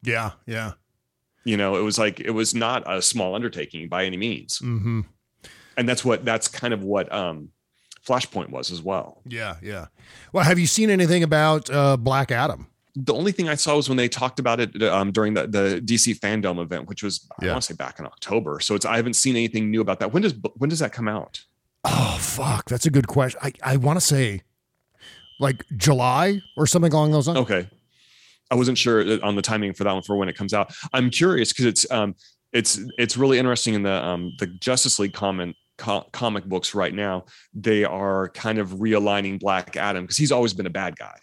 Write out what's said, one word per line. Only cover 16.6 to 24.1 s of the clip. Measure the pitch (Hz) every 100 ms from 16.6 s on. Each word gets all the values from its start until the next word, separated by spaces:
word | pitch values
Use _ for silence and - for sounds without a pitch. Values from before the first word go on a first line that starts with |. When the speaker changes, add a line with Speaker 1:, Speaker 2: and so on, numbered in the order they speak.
Speaker 2:
event, | 85 85 78
which | 98
was, | 101 92 _ -
I |
Speaker 1:
Yeah. | 92
Speaker 2:
wanna | 82
say, | -
back | 82 67 -
in | 71
October. | - - 107 85 73
So | -
it's, | 104 87
I | 113
haven't | 117
seen | 117 135 123
anything | 117 113 107
new | 110
about | 101 95
that. | 104
When | 139
does, | 208 117 101 -
when | 135
does | 160
that | 139
come | - 110
out? | 107 - - - _ _ _
Speaker 1:
Oh, | - - 120 82
fuck. | - - 139 110 -
That's | 123 165
a |
good | 139 117
question. | - 127 -
I, | 139 -
I | 127 135
wanna | 127 170
say, | -